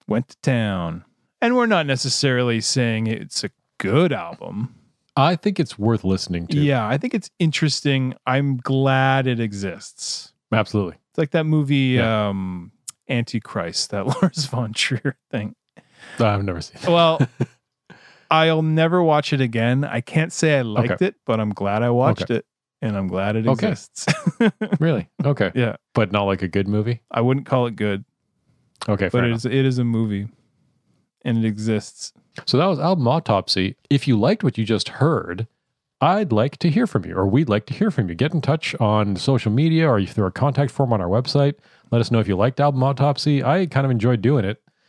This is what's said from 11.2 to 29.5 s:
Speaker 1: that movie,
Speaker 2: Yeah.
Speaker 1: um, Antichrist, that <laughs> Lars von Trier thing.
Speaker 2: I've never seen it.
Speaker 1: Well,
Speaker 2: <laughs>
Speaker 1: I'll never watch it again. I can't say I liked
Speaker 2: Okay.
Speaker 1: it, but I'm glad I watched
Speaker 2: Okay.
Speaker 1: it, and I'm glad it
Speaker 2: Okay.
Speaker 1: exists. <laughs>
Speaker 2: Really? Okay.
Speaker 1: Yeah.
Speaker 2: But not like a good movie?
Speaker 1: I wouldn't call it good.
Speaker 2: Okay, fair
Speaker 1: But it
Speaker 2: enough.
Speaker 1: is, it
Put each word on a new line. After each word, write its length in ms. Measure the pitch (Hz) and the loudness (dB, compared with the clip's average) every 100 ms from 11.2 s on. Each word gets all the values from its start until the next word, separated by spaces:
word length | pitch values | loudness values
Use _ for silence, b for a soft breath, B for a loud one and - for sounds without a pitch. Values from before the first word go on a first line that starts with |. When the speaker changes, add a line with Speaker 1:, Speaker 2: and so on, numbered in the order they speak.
| 151 | -2
Speaker 1:
that 140 | 170 156 | 0 2
movie, 500 | 156 139 139 131 127 | 0 2 2 2 2
Speaker 2:
Yeah. 300 | 113 110 104 | 2 0 0
Speaker 1:
um, 420 | 98 92 90 87 _ - - - | -2 -6 -8 -12 _ -20 -16 -6
Antichrist, 800 | 123 117 113 - 107 85 - - | -4 -4 -6 -6 -8 -6 -6 -6
that 160 | 101 117 | -6 -4
<laughs> 160 | 131 | 0
Lars 240 | 185 - 135 | -2 -2 -6
von 280 | 123 113 | -4 -4
Trier 440 | 110 - 123 139 - _ | -4 -4 -2 -4 -8 _
thing. 240 | 123 107 - _ _ B B B B | -8 -6 -10 _ _ B B B B
Speaker 2:
I've 240 | 113 101 | 0 0
never 180 | 98 87 | -2 -6
seen 160 | - - | -10 -6
it. 40 | 185 | 2
Speaker 1:
Well, 320 | 170 165 160 139 - | 4 4 2 -2 -4
Speaker 2:
<laughs> 240 | - _ _ _ _ B B B B | -8 _ _ _ _ B B B B
Speaker 1:
I'll 300 | 160 160 160 | 2 4 2
never 400 | 160 156 165 180 | 2 2 4 4
watch 280 | 165 147 - | 4 2 2
it 100 | 139 | 0
again. 420 | 127 113 117 131 | 0 0 0 0
I 180 | 143 - | -2 -4
can't 320 | - 160 165 | -2 -2 -2
say 240 | - 156 143 | 0 2 2
I 40 | |
liked 300 | 117 107 120 | 0 0 0
Speaker 2:
Okay. 120 | 92 185 | 0 -2
Speaker 1:
it, 80 | - - | -2 -2
but 140 | 113 | 0
I'm 120 | 107 | 0
glad 300 | 101 101 104 | -2 -2 0
I 80 | 120 | 0
watched 320 | 120 139 - | 2 2 0
Speaker 2:
Okay. 120 | 87 113 | -2 -4
Speaker 1:
it, 80 | - _ _ - | -4 _ _ -8
and 160 | 107 101 | -4 -4
I'm 100 | 95 | -4
glad 280 | 92 98 110 | -4 -2 0
it 100 | 113 | 0
Speaker 2:
Okay. 220 | 123 214 | 0 0
Speaker 1:
exists. 340 | - - - - 622 587 - | -4 -10 -8 -4 -2 -2 0
<laughs> 400 | 226 - 214 175 | 0 0 -4 0
Speaker 2:
Really? 300 | 160 120 - - | 0 0 -4 -4
Okay. 280 | 143 143 95 | -2 0 0
Speaker 1:
Yeah. 220 | 123 117 - _ | 0 -2 -4 _
Speaker 2:
But 180 | - 104 | 0 2
not 120 | 101 | 2
like 180 | 98 95 | 2 0
a 60 | 92 | -2
good 200 | 98 98 | -2 0
movie? 340 | 104 107 117 _ | 0 -2 -4 _
Speaker 1:
I 100 | - | -2
wouldn't 240 | 123 135 - | 0 0 0
call 220 | 131 120 | 0 0
it 80 | 101 | -2
good. 280 | 104 101 - _ _ _ _ _ _ - - | -4 -4 -8 _ _ _ _ _ _ -10 -4
Speaker 2:
Okay, 200 | 101 95 | 0 0
fair 120 | 123 | 2
Speaker 1:
But 20 | |
it 40 | 120 | 0
Speaker 2:
enough. 100 | 113 | 0
Speaker 1:
is, 80 | |
it 200 | 123 | 0